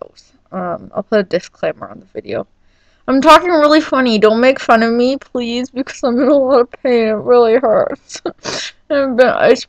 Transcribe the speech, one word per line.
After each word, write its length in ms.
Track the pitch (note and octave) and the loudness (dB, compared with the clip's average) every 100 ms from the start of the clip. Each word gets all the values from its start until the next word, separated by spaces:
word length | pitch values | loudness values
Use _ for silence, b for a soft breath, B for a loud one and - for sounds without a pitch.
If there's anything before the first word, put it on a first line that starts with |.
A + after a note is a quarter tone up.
those. 320 | - _ _ _ _ | -20 _ _ _ _
Um, 400 | F#3+ F3+ E3+ F#3+ | -12 -10 -10 -12
I'll 80 | - | -12
put 180 | G3+ G#3+ | -4 -4
a 40 | |
disclaimer 640 | F#3+ F3+ - _ D#3+ - - | -2 -6 -8 _ -8 -8 -14
on 120 | G#2+ | -20
the 60 | - | -20
video. 400 | A2 G#2 G#2+ - _ _ _ _ _ - | -16 -10 -10 -10 _ _ _ _ _ -4
I'm 120 | C4 | 0
talking 300 | C#4+ D#4 F4+ | 4 4 4
really 300 | E4+ D4 D4+ | 2 4 2
funny. 380 | D#4 C#4 B3+ G#3+ | 0 -2 0 2
Don't 220 | G#3+ A3+ | 2 2
make 200 | B3+ C4+ | 2 0
fun 220 | - A#3 | 2 2
of 100 | A3+ | 2
me, 240 | A#3 B3 C4+ | 0 -2 -2
please, 540 | - B3+ A#3 A#3+ B3+ | -8 -8 -6 -6 -8
because 320 | A#3+ C4+ - | -8 -10 -6
I'm 160 | C4 A#3+ | -4 -2
in 80 | C4+ | 2
a 60 | |
lot 260 | C#4+ C4 C4+ | 2 2 2
of 100 | A#3+ | 0
pain. 380 | - C4+ A#3+ A3 | -4 -2 0 0
It 40 | |
really 440 | G#3+ A#3 B3 A#3 A3+ | -2 0 2 4 2
hurts. 680 | A#3+ G#3+ - C#4 - - | 0 0 -2 -6 -14 -12
<laughs> 640 | F4 - - - - - - | -12 -12 -12 -10 -12 -14 -6
I've 260 | C#4+ C4+ A#3+ | -4 0 2
been 120 | B3 | 2
ice 380 | - D#3 B3+ | 2 2 0